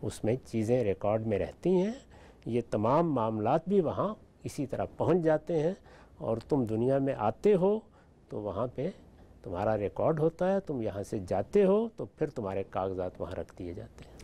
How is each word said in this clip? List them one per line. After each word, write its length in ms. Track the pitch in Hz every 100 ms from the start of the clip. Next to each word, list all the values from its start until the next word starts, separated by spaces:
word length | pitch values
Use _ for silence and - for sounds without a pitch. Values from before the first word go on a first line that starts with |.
उसमें 320 | 110 - 107 127
चीज़ें 400 | - 113 110 127
रिकॉर्ड 420 | 107 92 104 113 110
में 120 | 98
रहती 320 | 82 - 170
हैं, 240 | 185 196 262 - - - - 135
ये 120 | 117
तमाम 500 | 117 113 110 147 175
मामलात 540 | 131 110 110 107 156 180
भी 120 | 202
वहाँ 340 | 147 95 180 220 - -
इसी 220 | 123 - 135
तरह 220 | - 95 -
पहुँच 180 | 120 180
जाते 360 | 160 156 - 165
हैं 200 | 156 196 - - - -
और 180 | 131 113
तुम 240 | - 143 113
दुनिया 320 | 110 123 139
में 140 | 139
आते 380 | 127 107 - 202
हो 280 | 196 190 214 - - - - -
तो 100 | 107
वहाँ 260 | 104 92 123
पे 240 | - 156 - - - - -
तुम्हारा 300 | - 87 107 107
रिकॉर्ड 420 | 98 - 113 160
होता 280 | 160 - 180
है, 140 | 196
तुम 220 | 190 135
यहाँ 200 | 110 95
से 160 | 98 113
जाते 400 | 90 98 104 202
हो 280 | 190 208 226 -
तो 100 | 117 -
फिर 100 | 151
तुम्हारे 320 | - 98 98
कागजात 560 | 98 101 95 92 90 -
वहाँ 140 | 87
रख 200 | 87 80
दिए 200 | - 87
जाते 300 | 95 - -
हैं। 60 | - -